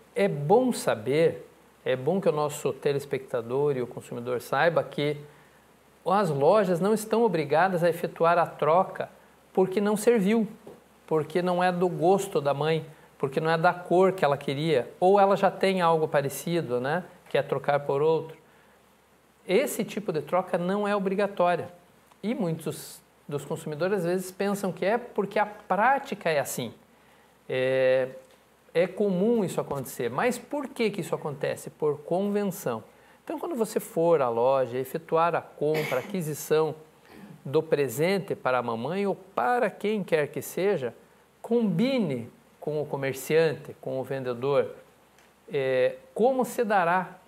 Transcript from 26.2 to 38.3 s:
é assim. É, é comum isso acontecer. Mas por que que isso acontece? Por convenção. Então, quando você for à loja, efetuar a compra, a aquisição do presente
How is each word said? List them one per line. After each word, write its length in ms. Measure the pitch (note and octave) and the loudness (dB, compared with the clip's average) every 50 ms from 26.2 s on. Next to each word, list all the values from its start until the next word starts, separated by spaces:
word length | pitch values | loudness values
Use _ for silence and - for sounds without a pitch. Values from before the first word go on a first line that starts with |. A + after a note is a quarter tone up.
| - E3+ | -2 0
é 80 | D#3 C#3+ | 0 0
assim. 340 | C3 - - - B2 G#2+ - - - _ _ _ _ _ _ _ _ _ _ _ _ | 0 -2 -6 -6 -8 -8 -10 -14 -20 _ _ _ _ _ _ _ _ _ _ _ _
É, 600 | - C3+ C3 C3 C3 C3 C3 C3 B2+ C3 C3 B2+ C3 B2+ - - _ - _ _ _ _ _ _ - | -4 -2 0 2 2 2 4 4 4 4 2 2 -2 -6 -16 -20 _ -20 _ _ _ _ _ _ -2
é 140 | - E3 F3+ | 0 0 0
comum 580 | F3+ F#3 - G#3 G3+ F#3 F3 G3 A3+ A#3+ A3+ F#3+ | 0 0 0 0 2 2 2 2 2 2 2 0
isso 160 | D#3 - D#3 | 0 -2 -4
acontecer. 480 | C#3+ - C#3+ C#3 B2 - - - B2+ A2+ | -4 -4 -6 -6 -6 -8 -6 -4 -4 -2
Mas 300 | B2 C#3+ G3+ B3 - - | -2 0 0 0 -2 -2
por 280 | - - C#4 D4 C4+ | -8 -8 -6 -6 -6
que 220 | - - - A#3 G#3 | -8 -4 -2 -2 -2
que 140 | G3+ - | 0 -4
isso 120 | E3+ - D#3+ | -4 -4 -6
acontece? 540 | - - D#3 C#3 - - C#3 B2+ - - - | -4 -4 -8 -6 -4 -4 -4 -4 -6 -10 -16
Por 300 | - _ D#3 D3+ C#3+ D3 | -8 _ 0 0 0 -2
convenção. 840 | - - F3 F3+ G3+ G3+ G3 G#3 G#3 G3 - - - C3+ A#2 A2 - - _ - - - - _ | -4 -2 -2 -2 0 -2 -2 -2 -2 -2 -6 -4 -4 -4 -4 -4 -8 -14 _ -20 -20 -20 -20 _
Então, 160 | _ - E4+ C#4 | _ -8 -8 -6
quando 160 | - F4+ E4+ | -6 -6 -2
você 240 | A#3 A3 G#3 - A3 | -2 -4 -2 -2 -6
for 440 | - - - E3 E3 E3+ E3 D3 | -6 -2 0 2 4 4 4 4
à 80 | C3 A#2+ | 4 2
loja, 480 | A#2 A2+ A#2+ C3 C3+ C3+ C3 A#2+ A#2+ B2+ | 2 2 4 4 4 2 0 0 -2 -6
efetuar 560 | C3 - - E3 E3 - E3 D#3+ E3 E3+ E3 | -6 -4 -8 -10 -4 0 2 2 2 2 2
a 80 | C3+ | -2
compra, 540 | - - - - D3+ D3+ D#3 D#3 D3+ - C3+ | -4 -6 -8 -4 -2 0 0 0 -2 -2 -2
a 40 | B2+ | -4
aquisição 720 | B2 G3 G3+ F#3 D#3+ D3+ D3 - - - - D#3 D#3+ D#3 D#3 - - - _ _ _ - - - - - - - - | -4 -4 -6 -6 -4 -4 -6 -8 -2 2 2 2 2 2 -2 -8 -16 -20 _ _ _ -20 -20 -20 -20 -20 -20 -14 -10
do 180 | D3 C3+ D#3 | 0 0 0
presente 720 | D#3 D#3+ E3+ C#3+ C#3+ B2+ A2+ C3+ D#3+ F3+ G3 F#3+ - - | 2 2 0 0 0 -2 0 0 0 2 0 0 -2 -4